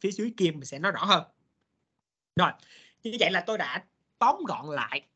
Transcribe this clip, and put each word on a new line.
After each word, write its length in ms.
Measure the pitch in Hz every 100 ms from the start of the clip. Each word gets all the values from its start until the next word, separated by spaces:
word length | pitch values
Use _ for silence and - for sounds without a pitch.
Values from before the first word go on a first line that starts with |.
phía 100 | 190
dưới 220 | 190 226 226
kia 140 | 175
mình 140 | 151 131
sẽ 140 | 135
nói 120 | 185
rõ 140 | 143 185
hơn. 180 | 180 - _ _ _ _ _ _ _ _ _ _ -
Rồi, 160 | 170 - _ - - _
như 140 | 226 233
vậy 120 | 175
là 120 | 185 190
tôi 100 | 214
đã 260 | 151 - - _ _ _
tóm 240 | 247 392 277
gọn 180 | 151 147
lại, 320 | 143 110 139 -